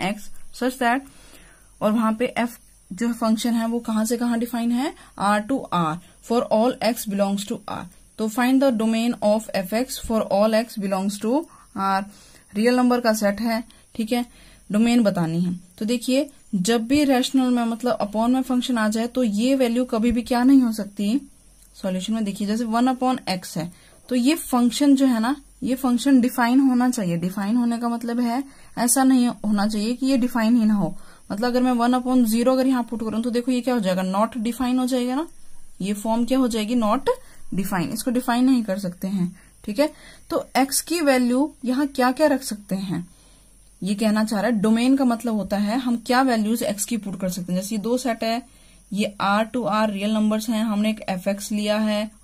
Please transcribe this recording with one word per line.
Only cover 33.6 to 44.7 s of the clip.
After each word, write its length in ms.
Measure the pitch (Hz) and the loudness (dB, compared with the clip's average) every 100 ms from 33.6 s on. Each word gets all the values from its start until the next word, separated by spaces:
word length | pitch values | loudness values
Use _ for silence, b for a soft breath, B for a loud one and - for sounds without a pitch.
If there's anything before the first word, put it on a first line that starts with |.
क्या 120 | 247 | 0
हो 60 | 247 | 0
जाएगा, 240 | 190 180 | 0 0
not 340 | 185 190 226 247 | 0 0 0 -2
define 360 | 220 233 254 254 | -4 -2 0 0
हो 60 | 254 | 0
जाएगा 280 | 262 247 262 | 0 0 -2
ना, 120 | 330 - b b b - | -4 -10 b b b -8
ये 120 | 185 | -4
फॉर्म 320 | 208 220 226 240 | -4 -2 0 2
क्या 140 | 262 | 2
हो 80 | 247 | 2
जाएगी, 280 | 226 208 247 | 0 0 0
not 340 | 214 240 - 494 b b b 175 | 2 0 0 -4 b b b -4
define। 380 | 196 190 269 | -2 -2 -2
इसको 180 | 220 - | -4 -2
डिफाइन 340 | 247 254 240 254 | -2 0 2 4
नहीं 180 | 254 | 4
कर 160 | 214 190 | 0 -4
सकते 280 | 190 175 185 | -6 -6 -4
हैं, 280 | 196 175 - B B - | -2 -2 -6 B B -6
ठीक 140 | 214 | 0
है। 100 | 302 B B B - | 0 B B B -6
तो 160 | 311 - - | -4 -2 0
एक्स 240 | 269 - | 0 0
की 180 | - 339 | -2 0
वैल्यू 500 | 294 262 247 247 302 - 247 | 2 4 4 2 0 -2 -4
यहाँ 220 | 254 294 | 0 0
क्या 240 | 269 247 | 2 0
क्या 160 | 254 311 | 4 2
रख 160 | 269 | 2
सकते 320 | - 208 - 190 | -2 -10 -6 -6
हैं, 320 | 190 170 175 b b b b b b - | -4 -6 -8 b b b b b b -8
ये 140 | 180 208 | -4 0
कहना 280 | 220 214 | 0 2
चाह 160 | 220 214 | 0 0
रहा 100 | 202 | 0
है। 80 | 226 | 2
डोमेन 340 | 220 | 4